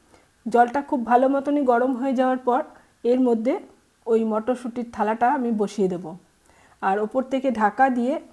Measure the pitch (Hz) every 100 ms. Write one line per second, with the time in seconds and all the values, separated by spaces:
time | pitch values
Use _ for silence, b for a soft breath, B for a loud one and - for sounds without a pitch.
0 | b b b _ 226 240 240 277 277 285
1 | 226 247 262 277 285 294 254 233 254 233
2 | 269 254 254 254 247 254 - b b b
3 | 233 254 247 226 233 359 - _ _ _
4 | 233 226 220 214 220 247 240 240 233 -
5 | 214 226 240 277 240 214 202 - 185 175
6 | 160 180 _ _ b b b b 190 196
7 | 214 262 262 269 269 220 208 226 269 247
8 | 240 311 -